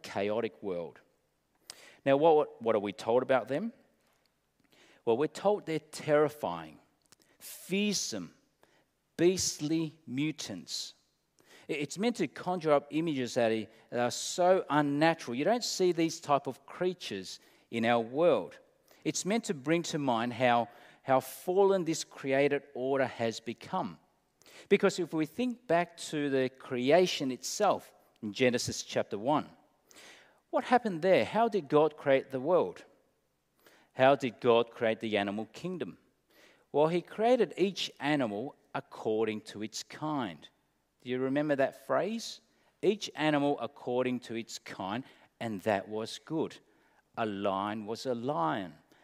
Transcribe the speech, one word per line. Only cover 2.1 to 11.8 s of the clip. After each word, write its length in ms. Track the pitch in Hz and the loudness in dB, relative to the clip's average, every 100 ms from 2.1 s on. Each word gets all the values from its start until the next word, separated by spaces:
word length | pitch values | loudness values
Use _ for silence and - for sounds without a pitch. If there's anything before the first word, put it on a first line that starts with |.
| 139 | 4
what, 440 | 165 151 143 - | 6 6 2 -2
what 120 | 113 | 0
are 60 | 110 | 0
we 120 | 101 | 0
told 300 | - 113 123 | -4 2 2
about 260 | 127 131 113 | 4 0 0
them? 240 | 143 226 - _ _ _ _ _ _ _ _ _ _ _ _ | -6 -6 -10 _ _ _ _ _ _ _ _ _ _ _ _
Well, 120 | - 113 | 0 0
we're 100 | 156 | 0
told 400 | - 196 208 151 | 0 0 0 -2
they're 120 | 156 | -6
terrifying, 1000 | - - 156 147 151 - 95 85 78 78 _ _ _ _ _ _ | -6 -8 2 4 4 0 -6 -6 -12 -20 _ _ _ _ _ _
fearsome, 920 | - - - 190 208 185 - 104 80 _ _ _ _ _ _ _ _ - | -20 -16 -4 -2 0 -2 -4 -8 -10 _ _ _ _ _ _ _ _ 2
beastly 800 | 170 185 - - 147 165 160 - - | 2 4 -2 -4 -2 -2 -2 -8 -8
mutants. 880 | 127 151 - - 92 - - - - _ _ _ _ _ - - | -4 -2 -4 -8 -10 -10 -10 -10 -14 _ _ _ _ _ -16 -8
I-, 60 | |
it's 240 | 151 | -6